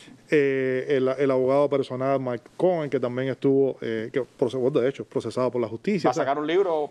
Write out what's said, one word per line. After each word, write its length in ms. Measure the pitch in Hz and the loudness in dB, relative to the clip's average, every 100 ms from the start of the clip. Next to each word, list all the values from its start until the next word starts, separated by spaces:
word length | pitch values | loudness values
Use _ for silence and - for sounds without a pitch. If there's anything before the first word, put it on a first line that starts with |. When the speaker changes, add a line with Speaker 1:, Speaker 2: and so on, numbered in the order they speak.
| - - - | -20 -20 0
Speaker 1:
eh, 560 | 156 139 135 131 127 131 | 2 4 2 0 -2 0
el, 200 | 139 127 | 2 2
el 220 | 131 143 | 2 2
abogado 380 | 131 127 139 147 | 2 4 2 2
personal 480 | 139 127 127 131 139 | 0 -2 -4 0 0
Mike 320 | 131 120 - - | -2 -6 -10 0
Cohen, 340 | 180 175 147 | 0 2 0
que 80 | 135 | -2
también 300 | 123 123 131 | -2 -2 -4
estuvo, 500 | 127 139 135 135 - | 0 2 4 2 -2
eh, 300 | 120 113 113 | -6 -6 -4
que 100 | 135 | -6
proce-, 360 | 120 - 127 127 | -6 -4 -2 0
de 300 | 123 147 123 | 0 2 0
hecho, 160 | - | -2
procesado 460 | 107 131 113 117 127 | -6 -6 -4 -4 -2
por 100 | 120 | -2
la 80 | 110 | -4
justicia. 400 | 113 - 208 139 | -4 -4 0 0
Speaker 2:
¿Va 20 | |
a 20 | |
Speaker 1:
O 20 | |
sea, 100 | 160 | 0
Speaker 2:
sacar 140 | 135 143 | -2 -2
un 80 | 151 | 0
libro 440 | 175 190 156 147 | 0 2 0 -4